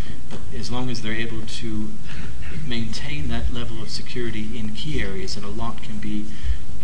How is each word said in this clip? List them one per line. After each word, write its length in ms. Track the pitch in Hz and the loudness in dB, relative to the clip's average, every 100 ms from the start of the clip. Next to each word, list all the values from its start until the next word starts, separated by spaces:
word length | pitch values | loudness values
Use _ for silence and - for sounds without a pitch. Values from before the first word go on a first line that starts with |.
| - - - | 0 0 0
but 100 | - - 123 | 0 0 0
as 140 | 113 | 0
long 220 | 123 127 | 0 0
as 100 | 110 | 0
they're 100 | 107 | 0
able 300 | 113 113 110 | 0 0 0
to 480 | 110 - 117 107 107 107 - - - - - 170 147 | 0 0 0 0 0 0 0 0 0 0 0 0 0
maintain 600 | 120 110 - 147 151 135 | 0 0 0 0 0 0
that 220 | 117 - | 2 2
level 300 | 117 110 110 | 2 0 0
of 80 | 107 | 0
security 680 | - - 123 117 107 107 113 | 0 0 0 0 0 0 0
in 200 | 107 107 | 0 0
key 260 | 156 135 | 0 0
areas, 340 | 101 95 95 104 | 0 0 0 0
and 80 | |
a 60 | 101 | 0
lot 320 | 110 113 - | 0 0 0
can 160 | - 107 | 0 0
be 280 | 107 107 107 104 - - - - | 0 0 0 0 0 0 0 0